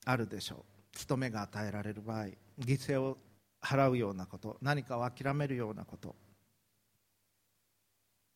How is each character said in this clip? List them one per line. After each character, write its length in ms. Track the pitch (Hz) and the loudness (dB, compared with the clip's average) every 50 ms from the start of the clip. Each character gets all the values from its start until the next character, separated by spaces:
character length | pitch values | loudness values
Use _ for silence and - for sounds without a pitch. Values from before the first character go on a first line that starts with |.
| - | 0
あ 120 | 123 127 | 2 2
る 100 | 120 110 | 2 2
で 140 | 98 107 95 | -2 -4 -6
し 100 | - - | -6 -8
ょ 40 | - | -8
う。 20 | - - - - - - _ | -10 -14 -20 -20 -20 -20 _
務 300 | - - - - 143 127 | -12 -10 -2 -2 0 0
め 80 | 135 123 | 0 -2
が 120 | 110 107 | -2 -4
与 260 | 101 - - 104 107 101 | -6 -4 -4 -4 -4 -2
え 20 | |
ら 120 | 95 107 | -4 -4
れ 100 | 104 107 | -4 -4
る 100 | 101 104 | -6 -6
場 180 | 104 113 110 110 | -6 -4 -4 -4
合、 60 | 107 95 - - - - - - | -4 -4 -8 -12 -20 -18 -10 -6
犠 180 | 120 123 135 | 0 0 0
牲 240 | 135 - - 139 131 | 0 2 0 0 2
を 180 | 131 135 131 - - - - _ _ _ _ - | 2 0 -2 -4 -10 -20 -20 _ _ _ _ -6
払 280 | - - 139 139 139 131 | 0 4 6 8 8 8
う 60 | 127 | 6
よ 140 | 123 110 98 | 6 4 2
う 40 | 98 | 0
な 120 | 92 90 | -2 -6
こ 120 | - 107 - | -8 -10 -8
と、 200 | - 107 107 - | -8 -8 -6 -2
何 220 | 127 139 147 143 | 0 2 2 2
か 160 | 120 127 127 120 | 0 -2 0 0
を 120 | 120 123 | 0 0
諦 220 | 127 - 131 139 139 | -2 -2 0 0 2
め 140 | 147 143 135 | 2 2 0
る 80 | 135 | 0
よ 140 | 120 117 107 | 0 0 -2
う 40 | 107 | -4
な 100 | 95 92 | -6 -8
こ 120 | - - | -12 -12
と。 180 | - - 82 - - - - - _ _ _ _ _ _ _ _ _ _ _ _ _ _ _ _ _ _ _ _ _ _ _ _ _ _ _ _ _ _ _ _ _ _ _ _ _ _ _ _ | -12 -12 -12 -14 -14 -20 -20 -20 _ _ _ _ _ _ _ _ _ _ _ _ _ _ _ _ _ _ _ _ _ _ _ _ _ _ _ _ _ _ _ _ _ _ _ _ _ _ _ _